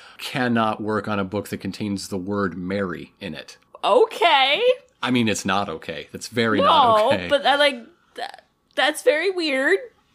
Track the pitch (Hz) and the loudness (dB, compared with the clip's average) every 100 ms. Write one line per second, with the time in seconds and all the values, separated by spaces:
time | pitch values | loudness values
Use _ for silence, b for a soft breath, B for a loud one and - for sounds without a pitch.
0 | B B - 143 123 117 110 107 104 107 | B B -8 -4 0 2 0 -2 -2 -4
1 | 104 104 95 104 101 98 98 90 104 98 | -2 -4 -2 -4 -6 -8 -8 -6 -6 -6
2 | - 98 90 101 98 92 90 101 95 78 | -6 -8 -4 -2 -2 -4 -6 -4 -4 -6
3 | - - 95 71 - - _ - 175 208 | -12 -14 -12 -12 -14 -20 _ -4 2 4
4 | 440 - 349 285 262 311 494 508 _ - | 4 2 4 4 4 2 2 0 _ -8
5 | 247 123 110 98 98 95 98 80 - 73 | 0 2 2 0 0 0 -2 -6 -10 -12
6 | 73 - - 113 117 285 302 330 247 220 | -10 -14 -10 -2 0 2 4 4 6 4
7 | 220 - - 285 285 285 294 247 226 _ | 4 0 0 0 2 2 2 0 -12 _
8 | _ - - - _ _ _ - 269 302 | _ -14 -14 -14 _ _ _ -2 0 0
9 | - 294 359 370 320 269 285 381 494 _ | 0 0 0 -2 -2 0 2 0 -2 _
10 | _ | _